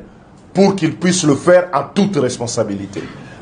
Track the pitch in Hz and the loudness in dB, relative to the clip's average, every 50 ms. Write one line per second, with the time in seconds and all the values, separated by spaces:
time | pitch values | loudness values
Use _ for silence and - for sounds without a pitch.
0 | - - - - - - - - - - - 180 196 196 196 - 160 151 123 - | -12 -18 -20 -20 -20 -20 -20 -20 -18 -4 2 2 4 4 2 2 0 -2 -2 0
1 | 175 185 180 - 156 151 135 - - 170 180 180 180 - - 143 139 - - 202 | 0 0 0 2 2 2 2 2 4 6 6 6 4 2 -2 -4 -4 -2 0 0
2 | 196 - - 147 127 123 123 - 120 113 - 120 110 101 101 98 98 95 - - | 0 0 2 0 0 0 -2 -4 -8 -6 -2 -2 -2 -2 -4 -6 -8 -10 -10 -12
3 | - - - - - - - - | -12 -12 -14 -16 -18 -18 -18 -12